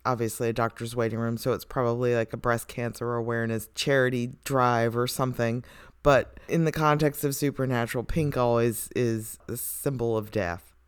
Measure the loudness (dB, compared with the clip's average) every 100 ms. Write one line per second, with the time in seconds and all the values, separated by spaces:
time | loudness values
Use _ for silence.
0 | -2 0 -2 -2 -2 0 -2 -4 -6 -2
1 | -2 0 -2 -2 -2 -2 -4 -2 0 2
2 | 2 0 0 -2 -2 -2 -2 -6 -6 -4
3 | -4 -4 -2 -2 0 -2 -6 -4 2 4
4 | 4 0 -4 -8 -2 2 4 4 2 0
5 | -2 -2 -2 0 -2 -2 -6 -18 -20 0
6 | 4 4 2 -8 -2 2 2 2 2 4
7 | 2 0 -2 0 -2 -2 -2 0 -2 -4
8 | -2 0 0 2 2 4 2 0 -4 0
9 | 0 0 -6 -14 -10 -8 -8 -4 -4 -2
10 | 0 0 -2 -2 -2 -4 -10 _